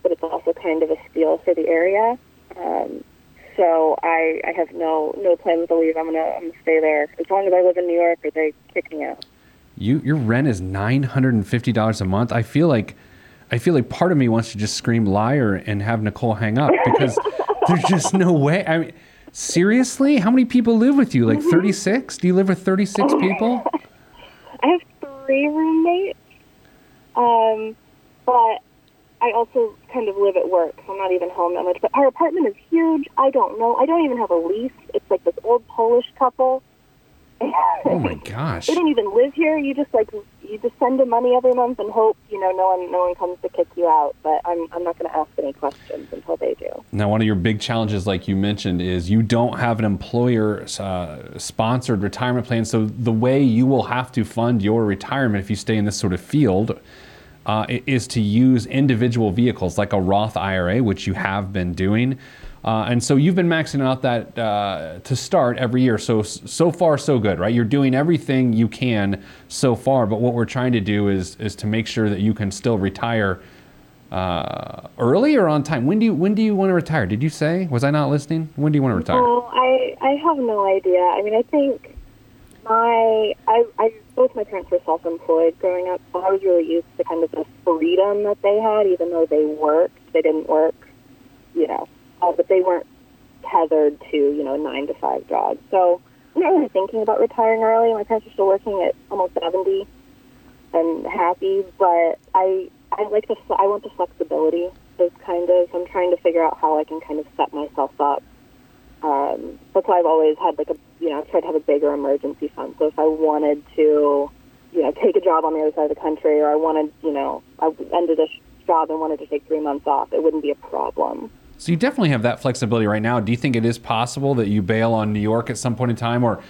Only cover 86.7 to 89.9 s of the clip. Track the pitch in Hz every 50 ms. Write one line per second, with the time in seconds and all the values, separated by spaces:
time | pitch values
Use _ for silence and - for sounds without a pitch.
86.7 | 165 170 165 _ _ - 170 - 170 165 160 156 - - 156 - - - - 180
87.7 | 170 160 156 170 180 185 190 202 202 208 208 202 208 - - 196 202 214 220 220
88.7 | 214 214 208 196 180 175 170 175 175 165 165 156 151 151 156 151 151 151 156 151
89.7 | 151 160 175 -